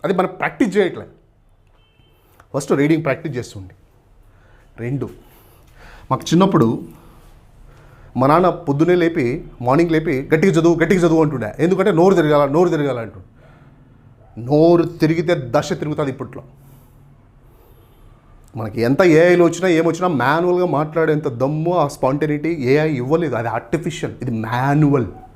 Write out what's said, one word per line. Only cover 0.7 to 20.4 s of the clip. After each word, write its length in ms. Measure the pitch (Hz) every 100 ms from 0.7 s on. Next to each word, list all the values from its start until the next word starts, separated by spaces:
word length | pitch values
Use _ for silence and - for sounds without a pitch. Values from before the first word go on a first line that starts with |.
| 196
చేయట్లే. 280 | 180 120 92 _ _ _ _ _ _ _ _ _ _ _ _ _ -
ఫస్ట్ 180 | 135 -
రీడింగ్ 320 | 160 147 160
ప్రాక్టీస్ 340 | 151 131 160 123
చేస్తుండే. 380 | 113 101 92 - _ _ _ _ _ _ _ - _ -
రెండు, 320 | 120 139 113 - - - _ _ _ - - - -
మాకు 100 | 131
చిన్నప్పుడు 640 | - 160 190 - 117 139 180 - - - - - - - - - - - - 120
మా 100 | 135
నాన్న 220 | 160 180
పొద్దునే 460 | 170 - 139 165 180
లేపి, 520 | 165 165 120 151 - -
మార్నింగ్ 300 | 120 143 170
లేపి, 380 | 160 160 131 139 156
"గట్టిగా 180 | 196
చదువు, 300 | 165 165 165
గట్టిగా 240 | 165 175 165
చదువు" 160 | 160
అంటుండే. 300 | 151 135 113 -
ఎందుకంటే 320 | 165 185 202
నోరు 240 | 160 180 175
తిరగాల, 340 | 151 147 143
నోరు 200 | 147 180
తిరగాల 300 | 160 143 120
అంటుండే. 260 | 107 98 - - - - - - - - - - - - 120
నోరు 380 | 151 165 170
తిరిగితే 680 | 160 - 156 165 170 165 123 147
దశ 180 | 147
తిరుగుతుంది 380 | 165 147 151 143
ఇప్పట్లో. 320 | 135 - - - - - - - - - - _ _ - _ _ - _ _ - - _ - - 117
మనకి 260 | 110 113
ఎంత 200 | 113 139
ఏఐలో 440 | 185 156 175 175 170
వచ్చినా, 220 | 170 185
ఏమొచ్చినా, 400 | 160 165 160 180
మాన్యువల్గా 580 | 143 123 156